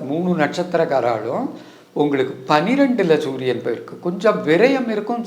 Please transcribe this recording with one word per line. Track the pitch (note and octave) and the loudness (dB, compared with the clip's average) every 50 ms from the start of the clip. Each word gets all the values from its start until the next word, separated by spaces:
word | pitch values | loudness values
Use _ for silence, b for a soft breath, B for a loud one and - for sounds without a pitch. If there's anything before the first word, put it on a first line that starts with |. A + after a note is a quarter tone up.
| C3+ | -8
மூணு | B2+ C#3+ E3 F3 F3+ F3 D#3+ D3 | -6 -4 -2 0 0 2 2 0
நட்சத்திரக்காராலும் | C#3+ - - F3 F3+ - E3+ E3 - C#3+ C3 A#2 A#2+ A#2 A2 G#2+ A2+ C#3 G3 B3+ C#4+ - B B B B B B B B | 0 0 -4 -4 -2 0 0 0 2 2 0 2 0 0 -2 -4 -4 -4 -4 -4 -6 -8 B B B B B B B B
உங்களுக்கு | - D3 D3 C#3 C3+ B2+ - - - - - D#3 | 0 0 0 2 0 0 -2 -4 -10 -2 2 2
பனிரெண்டுல | D3+ E3 G3+ B3+ C#4 C#4 C4 B3 - G3 E3 D#3 C#3+ | 2 4 2 2 2 2 2 2 2 4 4 4 2
சூரியன் | C3+ C3+ C3 B2+ C3 B2+ A#2+ A2+ - | 2 -2 -6 -4 -2 -2 -2 -2 -2
போயிருக்கு. | A#2+ A#2 - - - - - | -4 -6 -6 -8 -14 -16 -8
கொஞ்சம் | - F3 F3+ G#3 - G#3+ G#3 F3+ C#3 | -6 -6 -6 0 0 0 0 2 2
விரயம் | C#3+ D#3 E3+ A3 C4 C4+ C4+ B3 A3+ | 2 4 4 4 4 4 2 0 -2
இருக்கும், | A3 G#3 G#3 - A#3+ A#3+ A#3 | -4 -4 -4 -4 -6 -6 -6